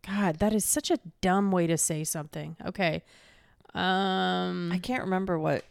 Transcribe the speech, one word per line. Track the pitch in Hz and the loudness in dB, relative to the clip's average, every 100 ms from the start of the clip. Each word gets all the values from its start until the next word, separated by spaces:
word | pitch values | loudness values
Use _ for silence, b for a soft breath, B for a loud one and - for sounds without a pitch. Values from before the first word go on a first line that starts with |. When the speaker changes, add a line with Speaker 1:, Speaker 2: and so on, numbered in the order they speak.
| - | -4
Speaker 1:
God, | 202 202 156 | 0 0 2
that | 208 | 2
is | 220 - | 2 2
such | 302 - | 0 2
a | 320 165 - | -2 -2 -2
dumb | 185 190 202 | 2 4 4
way | 185 170 | 4 4
to | 165 | 2
say | - 156 | 0 -2
something. | 156 165 151 - 151 165 | -4 -6 -8 -10 -10 -8
Okay. | - 185 175 160 - b b b b b - | -10 -2 -2 -2 -8 b b b b b -12
Um, | 190 185 190 196 190 185 180 180 180 175 | -4 0 0 0 0 0 0 -2 -2 -2
Speaker 2:
I | 180 | -4
can't | 175 247 | -2 -4
remember | 185 185 190 170 | -2 -2 0 -2
what | 156 135 - | 0 -2 -4